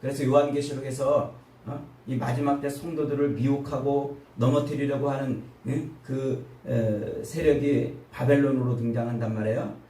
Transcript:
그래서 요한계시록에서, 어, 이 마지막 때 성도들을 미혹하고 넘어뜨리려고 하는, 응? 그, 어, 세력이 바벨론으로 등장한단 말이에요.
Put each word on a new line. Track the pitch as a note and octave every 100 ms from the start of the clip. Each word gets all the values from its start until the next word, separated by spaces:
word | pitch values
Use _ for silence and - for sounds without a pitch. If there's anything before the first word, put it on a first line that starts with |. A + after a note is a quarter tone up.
그래서 | C3 C#3
요한계시록에서, | C3 C#3+ D3 C#3+ C#3+ C3 C3+ C3 C#3 D3 - - - - -
어, | - - - -
이 | B2
마지막 | A#2 B2+ C#3+ C#3+
때 | C#3+
성도들을 | C#3 E3+ D#3 D3 C#3 C#3+
미혹하고 | G#2+ C3 C#3+ - C#3 C3+ C#3+ C#3+ - - -
넘어뜨리려고 | B2 C#3+ D3 D3 C#3+ C#3 C#3+
하는, | C#3 C3+ G#2+ - - -
응? | D3 D3+ -
그, | - C3 C3+ - - -
어, | - A#2+ G#2+ G#2 - -
세력이 | - D#3+ D#3 C3+ C#3+ C3 - - -
바벨론으로 | - B2+ C#3+ C#3 C3 B2 A#2
등장한단 | A#2 A#2 A#2 A#2 A2
말이에요. | A2 G#2+ A#2 G#2 - -